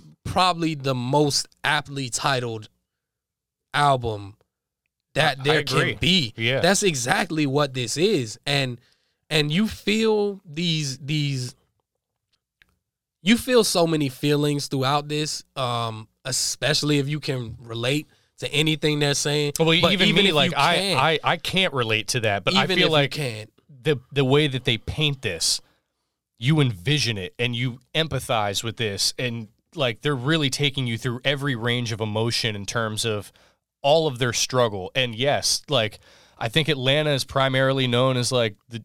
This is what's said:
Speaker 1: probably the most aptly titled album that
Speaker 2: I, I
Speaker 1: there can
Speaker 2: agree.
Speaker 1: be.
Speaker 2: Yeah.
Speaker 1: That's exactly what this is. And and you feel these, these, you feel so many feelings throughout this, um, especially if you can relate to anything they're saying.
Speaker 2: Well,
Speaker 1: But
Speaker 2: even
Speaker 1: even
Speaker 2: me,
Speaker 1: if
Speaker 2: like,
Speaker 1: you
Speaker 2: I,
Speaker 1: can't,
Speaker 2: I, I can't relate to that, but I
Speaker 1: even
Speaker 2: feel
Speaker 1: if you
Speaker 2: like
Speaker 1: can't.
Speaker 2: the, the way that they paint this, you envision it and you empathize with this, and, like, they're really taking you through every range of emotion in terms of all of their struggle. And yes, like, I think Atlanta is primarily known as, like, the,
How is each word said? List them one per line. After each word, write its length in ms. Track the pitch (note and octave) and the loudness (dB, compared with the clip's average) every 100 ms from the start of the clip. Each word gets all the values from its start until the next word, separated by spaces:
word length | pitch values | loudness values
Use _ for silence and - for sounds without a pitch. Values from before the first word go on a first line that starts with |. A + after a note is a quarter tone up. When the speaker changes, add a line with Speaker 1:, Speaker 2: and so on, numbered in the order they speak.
| - - | -12 -14
Speaker 1:
probably 520 | - G3 F#3 E3+ E3 D3 | -4 2 2 2 -2 -2
the 200 | C3+ B2+ | -2 -2
most 520 | B2 C#3+ D3 C3+ - _ | 2 2 2 0 -4 _
aptly 460 | C3+ D3 C#3+ C#3 B2+ | -2 -2 -4 -10 -6
titled 600 | - D3+ C3 A#2+ A2 G#2+ _ _ _ _ _ _ _ _ _ _ | -2 0 0 -2 -8 -12 _ _ _ _ _ _ _ _ _ _
album 600 | C#3+ C#3+ C3 A#2 G#2 G2+ - _ _ _ _ _ _ _ C3+ | 2 4 4 0 -6 -10 -18 _ _ _ _ _ _ _ 0
that 220 | D3+ C3+ | 0 0
Speaker 2:
I, 20 | |
I 20 | |
Speaker 1:
there 200 | C#3 D#3 | 2 2
can 140 | C#3 C#3 | 2 0
Speaker 2:
agree. 160 | C3+ - | 0 0
Speaker 1:
be. 380 | D#3 F#3 A2+ - | 2 2 0 -2
Speaker 2:
Yeah. 220 | A#2 C3+ | -2 2
Speaker 1:
That's 240 | E3+ G3 | 2 2
exactly 640 | G3+ C#3 A#2+ G3+ F3 D#3 C#3+ | 2 0 0 0 0 0 0
what 260 | C#3 D3 | 0 -2
this 240 | C3 A2+ C#3 | -4 -4 0
is. 400 | G3+ F3 A2 - - | 0 0 -2 -8 -4
And 340 | C#3+ C3 A#2+ _ _ _ _ - | -2 -2 -6 _ _ _ _ -2
and 220 | D3+ D3+ | 0 2
you 160 | E3 G#3+ | 2 0
feel 760 | - - G#3+ A3 G#3+ G#3 G3 F3 | -2 -2 0 2 2 0 -4 -10
these, 520 | D3+ F3 D#3 C#3+ C3 | -4 -2 -2 -2 -6
these, 560 | C#3 D3+ C#3+ C3 B2 - _ _ _ _ _ _ _ _ _ _ _ _ _ _ _ _ | -4 -2 -2 -2 -6 -12 _ _ _ _ _ _ _ _ _ _ _ _ _ _ _ _
you 160 | F#3+ A#3 | 2 2
feel 260 | - B3 | 4 4
so 240 | G#3 F#3 E3 | 4 4 2
many 220 | D#3 C#3 | 2 0
feelings 580 | - D3 D3 D3 C#3+ - | 0 0 2 2 0 -2
throughout 400 | C#3 B2+ D3 D3 | -2 0 0 -2
this, 360 | D3+ D3+ - - C#3 | -4 -4 -8 -10 -6
um, 520 | B2 A#2+ A#2 A2 A2 _ C3 | -4 -2 -4 -8 -14 _ -6
especially 760 | A#2+ - - C3 D#3 D3 D3 | -4 -2 -2 0 0 2 2
if 80 | C#3 | 0
you 120 | D3+ | -4
can 360 | D3+ C3 A2+ A#2+ | -4 -6 -6 -12
relate 460 | A#2 A2+ A#2+ D3 D3+ _ _ - | -10 -4 -2 -2 -4 _ _ -10
to 120 | C3 | -4
anything 460 | D3 D#3 D#3 D#3 D3 | 0 0 2 0 2
they're 140 | C#3+ | 0
saying. 400 | C#3 D3 D3 C#3+ C#3 | 0 0 -2 -2 0
Speaker 2:
Well, 100 | D#3+ | 2
Speaker 1:
But 260 | E3 E3+ | 4 4
Speaker 2:
even 140 | F#3+ G3 | 4 4
Speaker 1:
even 140 | F#3+ G3 | 4 4
Speaker 2:
me, 40 | |
Speaker 1:
if 60 | D3+ | 4
Speaker 2:
like, 160 | C3+ | 2
Speaker 1:
you 60 | C3+ | 2
Speaker 2:
I, 180 | D3+ E3 | 2 2
Speaker 1:
can't, 240 | G3 C#3 | 0 2
Speaker 2:
I, 200 | D3+ D#3 | 2 2
I 140 | C3+ E3+ | 0 -2
can't 360 | - F#3 F3+ | -2 0 0
relate 360 | C3+ A2 A2 G#2 | 0 0 0 0
to 100 | B2+ | 0
that, 220 | G#2+ G2+ | 0 0
but 100 | G2 F#3 | 0 2
I 80 | |
Speaker 1:
even 140 | D#3 F3+ | 2 2
Speaker 2:
feel 80 | - | 2
Speaker 1:
if 20 | |
you 40 | |
Speaker 2:
like 180 | D3+ C#3 | 2 0
Speaker 1:
can't. 400 | D3+ C3+ A2 G#2+ _ _ C3+ | -2 -6 -8 -14 _ _ -6
Speaker 2:
the, 180 | C#3+ C#3+ - | -2 -2 -2
the 140 | C3+ C3 | 0 4
way 220 | C#3+ D3+ | 4 2
that 180 | C3 - | 0 -2
they 120 | A2+ | -2
paint 440 | - - D3+ C3+ | -2 -2 -2 -2
this, 400 | G#2 E2 - - - _ _ _ _ _ _ - | -6 -4 -2 -4 -8 _ _ _ _ _ _ -4
you 220 | B2 D#3+ | 2 4
envision 580 | C3 F#2 F2+ D3 A#2 G2+ | 2 0 -2 0 0 -4
it 160 | F2+ - | -6 -2
and 160 | B2 A#2+ | -2 -2
you 240 | B2+ A2+ _ D#3 | -4 -6 _ -4
empathize 680 | D#3 C3 - A2+ G#2 G2 | -2 -4 -2 0 0 -2
with 120 | A#2 G#2+ | -6 -4
this, 360 | A2 G2 - - | -4 -2 -4 -2
and, 300 | B2 A#2 G#2+ _ _ - | -6 -6 -12 _ _ -4
like, 260 | B2+ G#2+ | -2 -2
they're 140 | D3 C3+ | -4 -2
really 340 | B2+ D#3+ C#3 | 0 2 0
taking 360 | - C#3+ C3+ B2 | 0 0 0 -2
you 120 | A2+ | -2
through 240 | B2+ A#2 | -4 -2
every 320 | C#3 C#3+ C#3+ A#2 | -2 -2 -2 -2
range 360 | A#2+ A#2+ A#2 | -2 -2 -2
of 100 | A2 | -4
emotion 540 | G#2+ G#2+ A#2 - A#2 G#2 | -2 0 0 0 -2 -4
in 100 | G2 | -6
terms 400 | A#2+ A2 G#2+ A#2 | -4 -4 -4 -4
of 260 | G#2+ - _ _ _ _ _ | -4 -8 _ _ _ _ _
all 260 | C#3 D#3+ D#3 | 2 4 2
of 120 | A#2+ | 0
their 140 | B2 | -2
struggle. 580 | - - B2+ A#2 G2+ F2+ | 0 0 2 2 0 -6
And 220 | C3+ B2 A2 | -2 -2 0
yes, 460 | C#3 A2 - - - | 0 0 0 -2 0
like, 300 | C3 G#2+ - - - - - | 0 0 -4 -20 -20 -20 -8
I 120 | A2+ | -2
think 180 | D#3+ D3+ | 0 0
Atlanta 440 | C#3 B2+ D3 D3+ | 0 2 2 2
is 120 | C3+ | 0
primarily 640 | - C3+ C3+ C3 C3+ C3+ B2+ | -2 0 2 2 2 2 2
known 300 | A#2+ C3 B2+ | 2 2 0
as, 140 | A#2 | 0
like, 240 | B2+ A2+ - - | 0 0 -4 -14
the, 160 | A2+ | -14